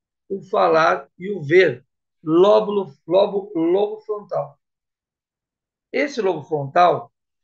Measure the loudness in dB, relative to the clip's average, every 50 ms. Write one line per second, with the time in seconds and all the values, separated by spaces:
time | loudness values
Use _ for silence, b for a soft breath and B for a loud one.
0 | _ _ _ _ _ _ -12 -12 -8 -4 -2 0 2 2 2 2 2 2 0 -2
1 | -6 -12 _ -14 -10 -10 -10 -8 -4 2 4 4 4 4 0 -4 -10 _ _ _
2 | _ _ _ _ -6 0 2 4 6 6 4 4 2 0 -4 -4 -6 -6 -10 _
3 | _ -2 0 0 0 0 -2 -6 -8 -6 -6 -4 -2 0 0 0 -2 -4 -6 -10
4 | -12 -10 -10 -10 -10 -10 -8 -8 -8 -10 -14 _ _ _ _ _ _ _ _ _
5 | _ _ _ _ _ _ _ _ _ _ _ _ _ _ _ _ _ _ -6 -4
6 | -4 -4 -4 -4 -2 -2 -2 -4 -6 -6 -6 -6 -6 -2 2 2 4 4 2 0
7 | -4 -12 _ _ _ _ _ _